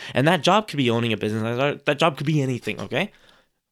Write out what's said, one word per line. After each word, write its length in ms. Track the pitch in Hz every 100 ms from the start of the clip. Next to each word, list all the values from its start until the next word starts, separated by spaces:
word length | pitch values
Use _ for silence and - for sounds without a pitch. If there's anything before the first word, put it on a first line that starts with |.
| -
And 140 | - 147
that 140 | 180
job 260 | 160 208 214
could 100 | 143
be 120 | 120
owning 240 | 117 117
a 40 | 104
business. 400 | 107 110 113 120
That, 280 | 143 - -
that 140 | 143
job 180 | 165 147
could 80 | 151
be 160 | 151
anything, 380 | 131 120 - -
okay? 320 | 101 120 208 - _ _ _ _ _